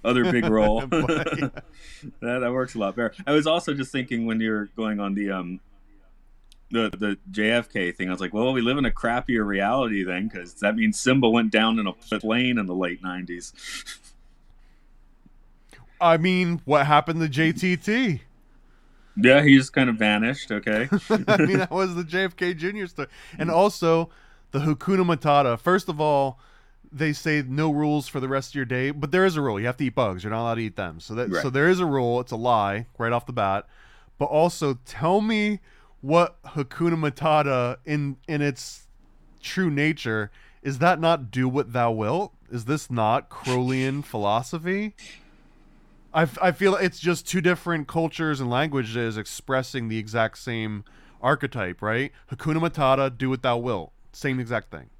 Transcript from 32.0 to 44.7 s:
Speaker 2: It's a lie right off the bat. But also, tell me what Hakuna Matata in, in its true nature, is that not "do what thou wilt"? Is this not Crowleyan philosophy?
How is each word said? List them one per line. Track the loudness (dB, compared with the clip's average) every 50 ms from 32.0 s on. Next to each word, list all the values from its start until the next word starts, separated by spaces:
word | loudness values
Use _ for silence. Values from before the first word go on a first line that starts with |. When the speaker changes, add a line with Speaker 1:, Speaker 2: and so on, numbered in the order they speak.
| 0 0 0 -2
Speaker 2:
It's | -2 -4 -6
a |
lie | -4 0 2 2 4 2 2 -2 -4 -6 -10 -8 -4
right | -2 0 0
off | -2 -4
the | -4 -4
bat. | -2 0 0 0 -2 -4 -8 -20 -20 -20 -20 -20 -20 -20 -20 -6 -6
But | -4
also, | 0 2 4 4 2 2 -2 -2 -2 -2 -4 -8
tell | -16 -10 -4 0 2 2 2
me | 2 2 0 0 0 0 -2 -4 -8 -18 -20 -20 -20 _ -20 -14 -4
what | 2 4 4 4 4 0 -12 -20
Hakuna | -10 -6 -6 -6 -6 -4 -2 0 0 0
Matata | 0 0 -2 -4 -2 0 2 2 4 4 2 2 0 0 0 -4 -6 _
in, | -4 -4 -2 -2 -4 -6 -8 -8 -6
in | -4 -2
its | 0 -2 -2 -4 -12 -16 -18 -20 -20 -20 -20 -20 -20 _ _ -20 -20 -20 -20 -20 -16
true | -8 -4 -2 -2 0
nature, | 0 0 0 0 0 -2 -4 -4 -2 -2 -4 -6 -10 -20 -20 -20 -20 _ -8
is | -8 -4 2
that | 4 2 4 4
not | 2 2 2 2 -2 -6 -2
"do | -2 0 0
what | 0 -2 -2 -2 0
thou | 0 0 2
wilt"? | 0 0 -2 -2 -2 -2 -4 -6 -10 _ -20 -12
Is | -10 -10 -4
this | -4 -4 -4 -4 -6
not | -2 0 2 2 2 2 -2 -6
Crowleyan | -18 -10 -4 -2 0 0 0 0 0 0 0 -2 -2 -4 -8
philosophy? | -8 -6 -4 0 0 0 0 -2 -4 -8 -6 -4 -4